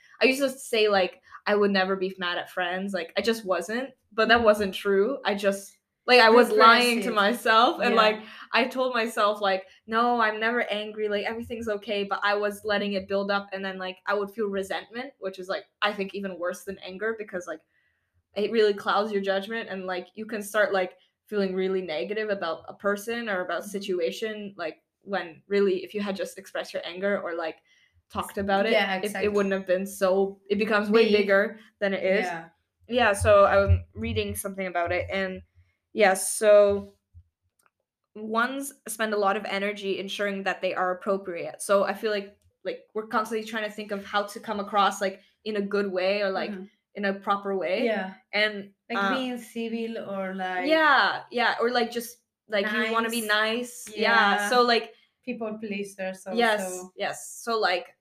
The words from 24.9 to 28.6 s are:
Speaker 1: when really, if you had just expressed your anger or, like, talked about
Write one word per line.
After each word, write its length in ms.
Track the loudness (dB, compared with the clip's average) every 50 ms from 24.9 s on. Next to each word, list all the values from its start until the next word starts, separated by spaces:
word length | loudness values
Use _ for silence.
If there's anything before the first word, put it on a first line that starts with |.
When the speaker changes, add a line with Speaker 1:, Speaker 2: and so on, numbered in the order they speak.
| _ _
Speaker 1:
when 400 | _ -6 -6 -6 -6 -8 -12 -18 _
really, 380 | -2 2 2 4 2 2 0 -4
if 100 | -6 -6
you 60 | -6
had 160 | -4 -4 -4
just 220 | -4 -6 -8 -10 -14
expressed 360 | -14 -10 -8 -8 -8 -6 -8
your 80 | -8 -8
anger 360 | -8 -6 -4 -2 -2 -2 -2
or, 140 | -2 -4 -6
like, 240 | -4 -6 -6 -8 -10 _ _ _ _ _ _ _ _ _ _
talked 280 | -8 -6 -6 -6 -6 -4
about 280 | 0 2 2 2